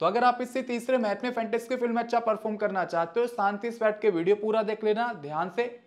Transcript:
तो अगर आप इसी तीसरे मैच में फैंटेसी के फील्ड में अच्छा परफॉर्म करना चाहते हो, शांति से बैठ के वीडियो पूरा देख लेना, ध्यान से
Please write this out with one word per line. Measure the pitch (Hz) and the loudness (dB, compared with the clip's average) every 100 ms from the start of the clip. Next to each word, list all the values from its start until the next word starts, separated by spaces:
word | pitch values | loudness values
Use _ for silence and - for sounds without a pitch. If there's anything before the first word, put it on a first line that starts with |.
तो | 165 | 2
अगर | 220 | 4
आप | 247 240 | 4 2
इसी | 247 262 | -2 -4
तीसरे | 254 240 240 254 | -2 -4 2 2
मैच | 214 202 | 2 -2
में | 247 | -2
फैंटेसी | 247 220 226 233 | -2 -2 -2 -2
के | 254 | -2
फील्ड | 240 | 0
में | 233 | 0
अच्छा | 233 240 | 0 0
परफॉर्म | 226 214 220 208 | 2 -2 -2 -2
करना | 208 190 170 | -2 0 0
चाहते | 170 170 233 | 0 0 0
हो, | 240 | -2
शांति | 240 202 208 233 | 2 0 0 -6
से | 233 | 0
बैठ | 220 214 | 0 2
के | 220 | 2
वीडियो | 170 170 208 | 2 2 2
पूरा | 214 220 | 2 0
देख | 208 220 | 0 0
लेना, | 214 214 240 | 0 2 0
ध्यान | 202 143 151 185 | -4 -6 -4 -4
से | 185 240 - | -2 -4 -6